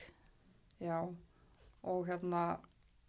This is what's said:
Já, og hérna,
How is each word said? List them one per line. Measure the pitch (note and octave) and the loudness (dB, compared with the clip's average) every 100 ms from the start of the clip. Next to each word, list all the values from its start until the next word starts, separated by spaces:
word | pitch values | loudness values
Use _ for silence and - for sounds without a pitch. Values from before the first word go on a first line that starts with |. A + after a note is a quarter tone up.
| - - - - - - - - | -12 -18 -20 -20 -20 -20 -20 -6
Já, | E3+ E3 E3+ F3 - - - - - - | -2 0 0 -6 -14 -20 -20 -20 -20 -10
og | - F#3 F3+ | -2 0 2
hérna, | F3 F3 F3 E3+ E3 - - - - | 0 2 2 2 0 -4 -20 -20 -20